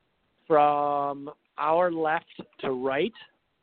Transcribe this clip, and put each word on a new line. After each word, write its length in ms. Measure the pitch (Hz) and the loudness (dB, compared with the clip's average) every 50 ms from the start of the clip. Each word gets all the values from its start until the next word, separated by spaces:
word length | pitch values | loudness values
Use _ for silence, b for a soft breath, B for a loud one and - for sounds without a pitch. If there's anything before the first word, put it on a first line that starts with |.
| _ _ _ _ _ _ _ _ _ | _ _ _ _ _ _ _ _ _
from 840 | - 160 147 147 147 147 147 147 143 143 143 143 143 143 143 139 147 147 _ _ _ - | 2 4 4 6 4 2 0 0 0 -2 -2 -2 -4 -6 -8 -10 -14 -16 _ _ _ -10
our 340 | - 147 156 160 175 180 180 | -4 -2 0 2 2 2 0
left 340 | 170 160 160 156 160 165 - _ - - 143 _ _ - | 0 -2 -2 -2 -2 -4 -6 _ -20 -20 -20 _ _ -8
to 120 | - 139 | -6 -6
right. 420 | 131 123 127 135 131 143 175 233 - - - _ _ _ _ _ _ _ | -4 -2 -2 -2 -2 -2 -2 -4 -6 -10 -20 _ _ _ _ _ _ _